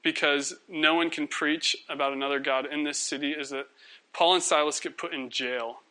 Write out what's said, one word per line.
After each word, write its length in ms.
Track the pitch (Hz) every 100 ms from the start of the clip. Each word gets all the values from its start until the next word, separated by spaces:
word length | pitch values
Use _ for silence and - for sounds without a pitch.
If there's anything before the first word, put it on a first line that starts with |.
because 520 | 165 156 151 143 139 - _
no 280 | 170 156 165
one 140 | 165
can 180 | 156 147
preach 500 | - 151 160 - - -
about 260 | 139 139
another 260 | 135 139 139
God 260 | 139 131 143
in 180 | 147
this 160 | 147 143
city, 320 | - 139 143
is 200 | 151 139
that 160 | 135 - _ - - _
Paul 220 | - 170 180
and 80 |
Silas 360 | 175 156 151 -
get 180 | 165 -
put 160 | 170
in 160 | 160 131
jail. 520 | - 127 123 117 120 _